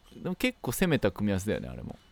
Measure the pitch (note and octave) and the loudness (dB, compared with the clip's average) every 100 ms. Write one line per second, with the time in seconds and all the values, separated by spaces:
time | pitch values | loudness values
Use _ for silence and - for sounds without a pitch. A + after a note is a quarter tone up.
0 | - - - F3+ D#3+ - - - F#3 C#3 | -20 -8 -6 0 -2 -2 -4 0 4 4
1 | G#2 - G#2 F#2+ G2+ D#2 B1 A#1+ A#1 - | 2 2 0 0 0 -2 -4 -10 -12 -14
2 | - | -20